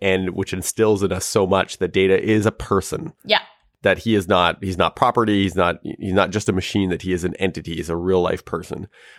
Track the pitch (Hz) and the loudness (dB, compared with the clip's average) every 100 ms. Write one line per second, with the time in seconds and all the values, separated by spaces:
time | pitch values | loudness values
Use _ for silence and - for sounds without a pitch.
0 | 98 95 92 90 95 92 - - 110 104 | 0 0 0 -4 -4 -4 -6 0 2 2
1 | 98 92 - 110 95 95 - - 90 92 | 0 -2 -2 0 2 2 0 -4 -2 2
2 | 95 95 - 107 107 - - 98 - - | 4 4 2 2 2 -2 -2 -2 -2 -8
3 | - - - - - _ _ _ 98 92 | -10 -14 -2 -2 -2 _ _ _ 0 0
4 | 113 107 87 95 85 82 98 90 85 - | 2 0 2 4 4 0 -6 0 -2 2
5 | 127 120 110 101 98 90 87 87 - - | 0 2 2 2 0 2 0 0 -8 -8
6 | 98 95 92 98 - 92 - 101 95 85 | 0 2 2 0 -2 -2 -2 -2 -2 -2
7 | 90 90 87 - 95 82 80 82 80 85 | -4 -4 -4 -4 -4 -4 -10 -10 -6 -4
8 | 90 92 87 90 - 85 87 - 101 _ | 0 0 0 -2 -2 -4 -4 -10 -12 _
9 | - | -20